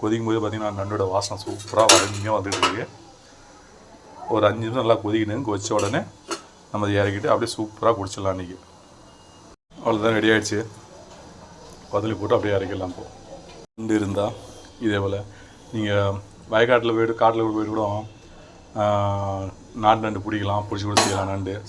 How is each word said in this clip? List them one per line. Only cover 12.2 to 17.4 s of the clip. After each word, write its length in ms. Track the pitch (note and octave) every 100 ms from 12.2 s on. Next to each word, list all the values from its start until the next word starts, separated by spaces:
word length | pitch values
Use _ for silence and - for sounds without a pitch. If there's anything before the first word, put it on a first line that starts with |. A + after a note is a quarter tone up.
| G#2+ A#2
அப்படியே 220 | G#2 G2
இறக்கிடலாம் 300 | F#2+ G2 F#2
இப்போ. 180 | - - - - - - - - -
நண்டு 200 | A2 G#2+
இருந்தா 360 | G2+ G2 G#2+ - - - - -
இதே 180 | A2+ G#2
போல 260 | G2 G2 G2+ - - - -
நீங்க 180 | A2+ G#2 G2+ G2+ G2+ - - -
வயக்காட்டுல 420 | A2 A#2+ B2 A#2
போயிட்டு, 200 | A2+ A2+
காட்டுல 400 | A2+ A#2 A2+